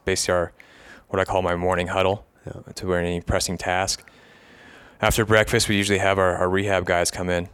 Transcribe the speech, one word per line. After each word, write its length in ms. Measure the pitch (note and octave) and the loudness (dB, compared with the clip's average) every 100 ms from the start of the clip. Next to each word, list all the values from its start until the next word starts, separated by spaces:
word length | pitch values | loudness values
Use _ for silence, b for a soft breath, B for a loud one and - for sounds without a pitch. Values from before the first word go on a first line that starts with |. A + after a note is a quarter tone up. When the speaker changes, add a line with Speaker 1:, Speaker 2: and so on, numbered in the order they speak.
| - | -4
Speaker 1:
basically 300 | F#2 - F2+ | -4 0 -2
our, 160 | E2+ - B B B B B | -2 -8 B B B B B
what 100 | F#2+ | -2
I 60 | F#2 | -2
call 160 | G2 | 0
my 140 | F2+ F2 | -2 -2
morning 320 | F2+ F2+ F2 | 0 -2 -2
huddle, 380 | F#2+ F#2 G#2 - _ - | 0 0 0 -6 _ -18
Speaker 2:
Yeah. 160 | - - - | -16 -16 -10
Speaker 1:
to 120 | F#2 | -4
where 120 | F2+ | -2
any 200 | F2 F2 | -2 -4
pressing 380 | - F#2+ - F2 | -2 -2 -2 -6
task. 500 | F#2 F2+ F#2+ - - B B B B B B B B B | -4 -2 -2 -4 -10 B B B B B B B B B
After 240 | G#2+ - G#2 | 0 2 4
breakfast, 420 | A2 G#2+ A#2 G#2+ | 4 4 2 2
we 80 | G2+ | 0
usually 240 | G2 F#2+ | 2 2
have 180 | F#2+ G2 | 2 2
our, 180 | F#2 E2+ | 2 2
our 120 | F2+ | 0
rehab 360 | F#2+ G2+ F#2 F2 | 0 0 0 2
guys 260 | F2 E2+ | 0 0
come 180 | - F2+ | -2 -2
in 200 | F2 F2+ | -2 -4